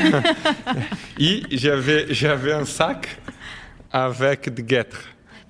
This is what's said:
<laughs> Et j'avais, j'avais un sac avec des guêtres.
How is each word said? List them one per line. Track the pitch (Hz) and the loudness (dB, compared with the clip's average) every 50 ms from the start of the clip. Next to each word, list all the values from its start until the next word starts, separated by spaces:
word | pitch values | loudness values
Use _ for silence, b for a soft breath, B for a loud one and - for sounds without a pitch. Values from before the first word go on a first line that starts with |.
| 302 311 208 139 - 339 311 - - | 4 4 4 4 4 2 0 0 0
<laughs> | 311 - - - 254 - 135 107 - 214 - - - - - | -2 -2 -2 -4 -4 -4 -4 -4 -6 -6 -10 -12 -6 -2 2
Et | 147 175 202 - - - | 2 2 2 0 -2 -4
j'avais, | 139 120 135 147 143 135 123 143 151 151 160 156 135 | -2 0 2 2 2 2 2 2 2 2 2 0 -2
j'avais | 107 143 151 143 131 131 147 | 0 2 2 2 0 0 0
un | 151 151 135 | 0 0 -2
sac | - - - 160 170 269 269 - - - - - B B B B B B B B B B B B - | -2 0 0 0 0 -2 -4 -8 -12 -12 -14 -16 B B B B B B B B B B B B -2
avec | - 131 131 127 117 123 135 139 139 - - 135 117 | 0 0 0 0 0 2 2 2 2 0 -4 -8 -8
des | 123 117 | -6 -2
guêtres. | 117 135 120 110 - - - - - - _ _ B B B B | 2 2 2 2 0 -8 -18 -18 -18 -20 _ _ B B B B